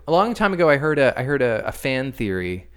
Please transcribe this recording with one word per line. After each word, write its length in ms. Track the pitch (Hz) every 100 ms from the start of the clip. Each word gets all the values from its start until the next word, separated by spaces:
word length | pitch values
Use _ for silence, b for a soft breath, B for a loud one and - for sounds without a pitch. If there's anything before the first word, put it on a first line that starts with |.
| -
A 40 |
long 220 | 165 220 233
time 180 | 214
ago, 160 | 185 165
I 80 | 143
heard 220 | 151 147
a, 180 | 131 -
I 40 |
heard 180 | 127 143
a, 240 | 123 110 -
a 60 |
fan 400 | - 139 131 135
theory 560 | 131 110 92 90 90 -